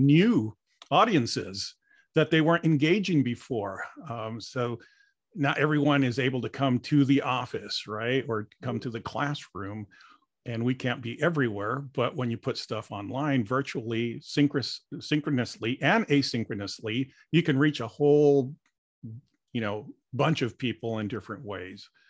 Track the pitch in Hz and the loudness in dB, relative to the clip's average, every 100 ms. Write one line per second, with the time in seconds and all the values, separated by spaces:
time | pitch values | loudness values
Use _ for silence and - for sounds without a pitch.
0 | 139 156 214 190 107 - _ _ - 151 | 6 6 6 4 0 -6 _ _ 0 4
1 | 226 170 117 120 92 98 - - _ _ | 4 4 0 -2 -6 -8 -12 -14 _ _
2 | _ 156 151 160 156 170 165 151 156 202 | _ 0 2 4 4 4 4 2 4 2
3 | 190 156 123 120 - 120 98 95 - 302 | 2 2 2 -2 -6 -6 -4 -8 -12 -14
4 | 165 117 110 113 - 131 120 117 - _ | -12 -10 -8 -10 -10 -6 -4 -6 -12 _
5 | _ _ _ 196 143 - 151 151 143 139 | _ _ _ -2 0 2 2 2 4 4
6 | 131 117 127 127 113 - 135 123 - 147 | 2 2 0 0 -6 -2 0 0 2 4
7 | 135 139 135 127 120 - 104 - - 107 | 6 4 2 -2 -4 -8 -8 -8 -8 -6
8 | 117 135 131 110 107 _ 123 113 131 113 | -2 -2 -2 -4 -6 _ -8 -6 -6 -8
9 | - 113 143 147 - 95 101 107 104 _ | -8 -4 -4 -4 -10 -12 -10 -10 -12 _
10 | - - _ _ - 117 120 131 127 123 | -20 -20 _ _ -10 -4 -2 -2 -2 -4
11 | 113 120 156 156 120 101 104 131 139 - | -6 -2 0 2 0 -2 -4 -6 -6 -2
12 | 123 156 120 113 - 117 - 110 - 104 | -2 0 -4 -4 -4 -6 -6 -8 -8 -10
13 | 101 123 151 135 104 127 139 143 113 113 | -8 -4 0 0 2 -2 -2 -6 -4 -4
14 | 117 123 - - 143 143 117 - - 143 | -4 -6 -4 2 2 2 -4 -8 -12 -12
15 | - 151 156 131 113 - 113 135 143 202 | -2 -2 0 0 -2 -4 -4 0 2 2
16 | - 143 135 120 110 104 101 - 110 117 | 4 2 2 -2 -4 -6 -8 -8 -6 -4
17 | 135 _ _ 160 170 131 151 147 113 - | -6 _ _ 2 4 4 2 0 -6 0
18 | 147 147 147 143 131 151 _ _ _ _ | 4 6 6 6 2 -6 _ _ _ _
19 | 117 113 - _ _ 120 107 104 - - | -16 -16 -18 _ _ -4 -4 -4 -10 -18
20 | _ 123 143 151 120 - 123 - 117 110 | _ 0 2 2 -2 -4 -6 -4 -6 -4
21 | 104 92 - 104 110 95 92 101 - _ | -4 -6 -10 -12 -10 -10 -12 -16 -20 _
22 | _ | _